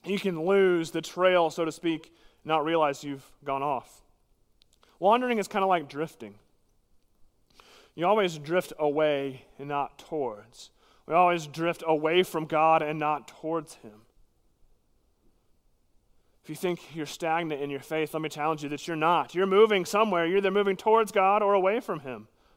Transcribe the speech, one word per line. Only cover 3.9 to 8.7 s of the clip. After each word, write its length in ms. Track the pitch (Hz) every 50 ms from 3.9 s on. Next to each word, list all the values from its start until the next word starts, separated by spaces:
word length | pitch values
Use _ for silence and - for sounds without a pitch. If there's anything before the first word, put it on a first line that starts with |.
| - _ _ _ _ _ _ _ _ _ _ _ _ _ _ _ _ _ _ _ _ _
Wandering 380 | 170 196 226 247 254 247 240
is 120 | 214 190 -
kind 140 | - 208
of 60 | 190 190
like 200 | 185 170 147 131
drifting. 500 | 127 143 160 160 - _ 117 104 104 - _ _ _ _ _ _ _ _ _ _ _ _ _ _ _ _ - _ _ _ _ _ _ - _ _ - - - _ _
You 120 | - 165
always 320 | 180 214 220 196 180 160 151
drift 340 | 143 147 170 185 170 -